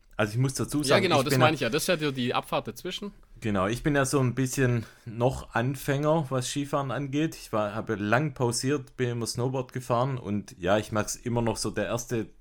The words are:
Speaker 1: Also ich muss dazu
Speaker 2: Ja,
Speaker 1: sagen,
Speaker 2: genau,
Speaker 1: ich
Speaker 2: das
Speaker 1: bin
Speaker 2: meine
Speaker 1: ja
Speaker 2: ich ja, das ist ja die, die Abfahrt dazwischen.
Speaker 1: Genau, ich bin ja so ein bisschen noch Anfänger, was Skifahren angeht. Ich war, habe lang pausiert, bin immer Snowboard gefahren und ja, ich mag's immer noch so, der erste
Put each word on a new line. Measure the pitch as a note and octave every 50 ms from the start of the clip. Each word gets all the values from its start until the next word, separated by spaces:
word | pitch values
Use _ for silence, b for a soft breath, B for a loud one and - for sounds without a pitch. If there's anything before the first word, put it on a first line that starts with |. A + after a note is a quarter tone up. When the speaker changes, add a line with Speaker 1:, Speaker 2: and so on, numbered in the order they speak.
| _ - -
Speaker 1:
Also | - A2 G2+
ich | A2 B2
muss | C3 C3+
dazu | C3 - A2 - - D3
Speaker 2:
Ja, | D3
Speaker 1:
sagen, | C3 C#3 - F#3+
Speaker 2:
genau, | F3+ D#3+ C#3
Speaker 1:
ich | B2
Speaker 2:
das | D3
Speaker 1:
bin | C#3 B2+
Speaker 2:
meine | D3+ D#3
Speaker 1:
ja | D#3
Speaker 2:
ich | -
ja, | C3 A2+
das | B2+ D#3+ -
ist | -
ja | F3+
die, | D#3 D3+ D3
die | C3+ C3 B2 B2 -
Abfahrt | B2+ - - E3 D3 - A2+
dazwischen. | - - - F3+ F3+ - G#3 G3+ - - - - - -
Speaker 1:
Genau, | - A2 G2+ F#2+ F#2 G#2
ich | A#2+ B2+
bin | - D#3+ C#3+
ja | C#3 C3+
so | C3 D3+ C#3
ein | C3 B2 B2
bisschen | C3+ C3 B2+ - C#3 C3+ A#2+ A#2+ A#2 - B B B B
noch | A#2+ G#2+ A#2 A#2+ C3+ C3 - - - -
Anfänger, | A2+ A#2 C3+ C#3 C3+ - D3 C#3 C#3 D3+ D3+ D#3+ E3 D3 -
was | C#3 B2+ B2 -
Skifahren | - C#3+ C#3+ C#3 D#3 C#3+ C#3 C3
angeht. | A2+ C3 C#3+ C3+ C3+ D3 D#3+ D#3 -
Ich | - - - A#2
war, | G#2+ G#2+ G2+ G2+
habe | A2+ F2+ - A2
lang | F#2+ G#2 G#2 A2+ C3 D#3 D3 -
pausiert, | - B2+ A#2+ A#2 - - C3 D3 C#3+ C3 - - -
bin | B2+ A#2+
immer | A#2+ A#2+ A2+
Snowboard | - - A#2+ A#2+ C3 C3 C3 B2+ -
gefahren | - B2+ B2+ - B2 A#2 B2 C#3 C3 A#2+
und | - G2 G#2 G#2 G2 - - F#2+
ja, | E2+ F2+ G#2
ich | A2 G#2 -
mag's | A2 G#2+ G2+ - -
immer | - - B2 A#2+ A#2+
noch | A#2 A2+ G#2
so, | - - A2
der | - A2 G2+
erste | F2 A2 A#2+ - - B2 A2+ G2+ - - -